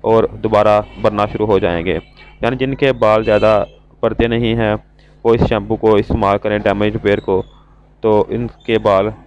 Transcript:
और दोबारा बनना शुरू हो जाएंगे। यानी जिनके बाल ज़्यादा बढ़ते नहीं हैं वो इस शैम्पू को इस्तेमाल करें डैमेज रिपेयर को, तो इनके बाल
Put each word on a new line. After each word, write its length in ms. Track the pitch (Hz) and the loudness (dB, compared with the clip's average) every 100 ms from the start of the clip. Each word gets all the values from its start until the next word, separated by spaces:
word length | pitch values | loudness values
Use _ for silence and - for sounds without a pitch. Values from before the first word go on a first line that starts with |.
और 220 | - 113 - | 2 2 0
दोबारा 460 | - 110 104 107 104 104 - | -4 0 2 4 2 0 -2
बनना 280 | 110 104 104 | -2 0 -4
शुरू 200 | 101 107 | -2 0
हो 120 | 98 | 2
जाएंगे। 400 | 95 85 87 82 - - - - | 0 -2 -4 -6 -8 -20 -20 -6
यानी 140 | 117 127 | -4 -2
जिनके 340 | 131 139 139 | -6 -2 -2
बाल 280 | 120 113 107 | 2 2 2
ज़्यादा 340 | 113 107 104 107 - - _ _ | 2 2 4 2 0 -10 _ _
बढ़ते 240 | 117 110 117 | -4 0 -2
नहीं 260 | 117 117 113 | 0 -2 -2
हैं 180 | 110 107 _ _ _ _ | -2 -4 _ _ _ _
वो 100 | 113 | 0
इस 80 | 117 | 0
शैम्पू 320 | - 110 104 110 | 0 -2 -4 0
को 200 | 110 104 | 2 2
इस्तेमाल 380 | 110 113 101 101 | 0 -2 0 0
करें 220 | 107 104 | -2 -2
डैमेज 300 | 104 101 104 | 0 0 -2
रिपेयर 280 | 107 104 101 | -2 0 0
को, 220 | - 95 - - _ - _ _ | 0 -4 -4 -18 _ -20 _ _
तो 260 | 110 107 - | 0 0 0
इनके 460 | 113 120 - - 110 | -4 -8 -10 -2 0
बाल 320 | 110 95 104 110 | 2 0 0 -6